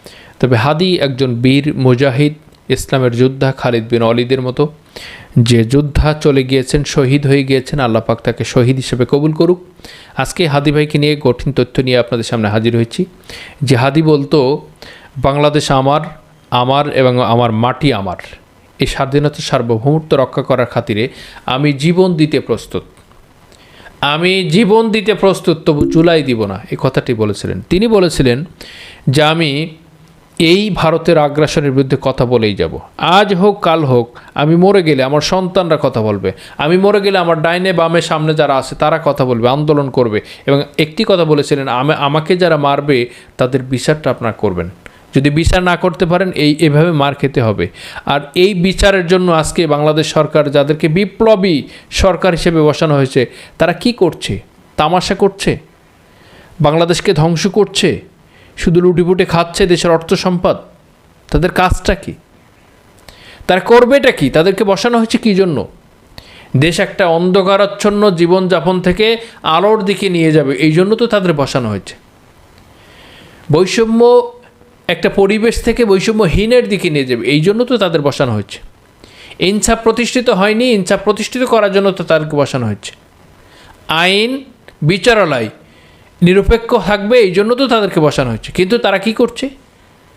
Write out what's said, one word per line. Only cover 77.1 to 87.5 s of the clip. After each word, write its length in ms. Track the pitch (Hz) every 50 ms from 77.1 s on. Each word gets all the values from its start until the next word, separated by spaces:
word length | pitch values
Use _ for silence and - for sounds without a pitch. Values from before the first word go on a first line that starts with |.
| 123 117 92
এই 140 | 120 147 151
জন্য 240 | 156 196 208 226 247
তো 120 | 240 262
তাদের 240 | 214 202 175 160 160
বসানো 300 | 143 143 131 - 143 123
হয়েছে। 280 | 110 104 98 - - - - - - _ _ _ _ _ - - - - - - - -
ইনসাফ 440 | 165 180 208 214 - - 226 226 -
প্রতিষ্ঠিত 460 | 226 220 233 240 220 - 254 226 240
হয়নি, 420 | 220 185 196 214 214 220 247 254
ইনসাফ 320 | 233 202 185 - 202 196 -
প্রতিষ্ঠিত 400 | 208 208 208 214 - - 247 254
করার 280 | 233 233 220 208 202
জন্য 200 | 185 196 196 196
তো 120 | 185 185 170
তাদেরকে 340 | - 165 156 156 151 156
বসানো 280 | 147 139 - - 131 120
হয়েছে। 260 | 110 101 101 - - - - _ _ _ _ _ - _ - - - - - - - - - -
আইন 560 | - 156 160 175 185 190 202 220 247 262 277 - - - _ _ - - -
বিচারালয় 680 | 151 147 190 196 - 240 226 214 190 160 139 123 113 104 - - - - - - - - - _ _ _ _ -
নিরপেক্ষ 540 | 175 175 185 196 190 - 233 226 233 - 254 220 165
থাকবে, 340 | 180 208 202 196 208 247 247
এই 120 | 220 185
জন্য 240 | 170 190 208 226